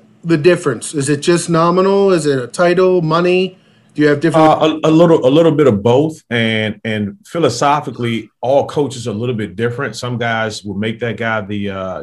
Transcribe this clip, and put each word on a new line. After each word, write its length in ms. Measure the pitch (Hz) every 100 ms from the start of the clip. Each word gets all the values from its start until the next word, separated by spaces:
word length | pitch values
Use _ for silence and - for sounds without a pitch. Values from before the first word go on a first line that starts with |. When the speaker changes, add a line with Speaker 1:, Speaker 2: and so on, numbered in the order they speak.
| _ _
Speaker 1:
the 140 | 170 165
difference? 560 | 156 175 156 113 -
Is 140 | 156 135
it 80 | 147
just 300 | 165 170 170
nominal? 640 | 165 170 180 190 196 196
Is 120 | 180 147
it 120 | 139
a 80 | 123
title, 560 | - 175 175 185 185
money? 560 | 156 160 180 185 185 - _ _ _
Do 80 | -
you 60 | 147
have 100 | 143
different? 260 | 165 156 156 151
Speaker 2:
Uh, 160 | 156 156
a, 40 | 160
a 40 |
little, 320 | 156 170 165 127
a 40 |
little 220 | 143 165
bit 140 | 143 139
of 140 | 101
both. 380 | 113 127 156 - -
And, 500 | 117 113 110 107 107
and 320 | 113 110 101 - -
philosophically, 1040 | 170 151 - 143 147 143 120 120 117 - _
all 260 | 120 139 -
coaches 400 | 156 143 120 113
are 40 |
a 20 |
little 220 | 104 123 113
bit 200 | 101 90
different. 400 | 117 120 135 107
Some 220 | 123 123
guys 460 | 117 113 110 104
will 100 | 101
make 260 | 98 110 113
that 160 | 120 107
guy 240 | 117 110
the, 300 | 98 104 101
uh, 320 | 95 95 87